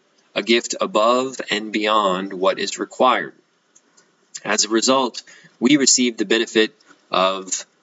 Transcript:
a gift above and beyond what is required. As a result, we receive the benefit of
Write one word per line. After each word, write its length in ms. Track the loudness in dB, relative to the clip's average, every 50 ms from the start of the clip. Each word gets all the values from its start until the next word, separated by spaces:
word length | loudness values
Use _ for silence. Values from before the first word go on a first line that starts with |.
| _ _ _ _ _ _ _
a 80 | -6
gift 320 | 0 2 0 0 0 -4 -4 -4
above 600 | -4 -2 0 2 2 4 2 2 0 -4 -6 -10 -8 -6
and 220 | -6 -6 -4 -4
beyond 600 | -4 -2 0 2 2 2 2 2 0 -2 -4 -6
what 260 | -6 -2 0 0 0 -2
is 200 | -6 -8 -6 -8
required. 560 | -10 -10 -2 2 2 2 2 0 -2 -8 -12 _ _ _ _ _ _ _ _ _ _ _ _ _ _ _ _ _ _ _ -20 -12 -4
As 200 | -4 -2 -2 -2
a 40 | 0
result, 540 | 0 0 2 2 2 2 0 -2 -6 -10 -18 -18 -20 -20 -20 -20 _ _
we 160 | 2 2 4
receive 400 | 4 4 2 2 2 2 0 0
the 80 | -2 -2
benefit 500 | 0 0 0 0 2 2 2 2 2 0 _ _ _ -20 _ _ _
of 560 | 0 2 2 2 0 -4 -8 -8 -10 -10 -10 -14 _ _